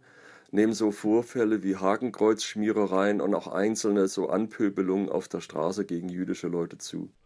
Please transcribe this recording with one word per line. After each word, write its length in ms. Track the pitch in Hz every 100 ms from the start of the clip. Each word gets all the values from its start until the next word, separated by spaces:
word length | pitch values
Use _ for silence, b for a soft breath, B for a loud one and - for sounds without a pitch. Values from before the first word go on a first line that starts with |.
| B B B B B
nehmen 220 | 101 110
so 180 | 107 110
Vorfälle 720 | 104 107 113 117 127 107 110
wie 140 | 95 95
Hakenkreuzschmierereien 1400 | 95 107 123 - 107 110 - 107 107 104 98 95 101 104
und 140 | 95
auch 140 | 90 -
einzelne 600 | 92 104 110 107 101 95
so 220 | - 92
Anpöbelungen 800 | 95 110 - 104 98 92 95 98
auf 180 | 92 -
der 140 | 90
Straße 440 | - - 82 98 98
gegen 220 | 85 90
jüdische 420 | 90 92 90 85
Leute 280 | 87 85 -
zu. 320 | - 82 85 _